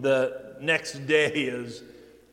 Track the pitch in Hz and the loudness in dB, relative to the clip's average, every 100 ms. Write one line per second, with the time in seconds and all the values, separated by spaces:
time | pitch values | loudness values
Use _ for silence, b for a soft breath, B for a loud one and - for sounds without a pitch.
0 | 135 131 131 - - - 147 160 - 139 | 2 4 2 -2 -14 -8 0 0 -2 -8
1 | 135 151 147 151 131 123 117 113 - B | 2 4 4 2 -2 -4 -8 -12 -16 B
2 | B B B | B B B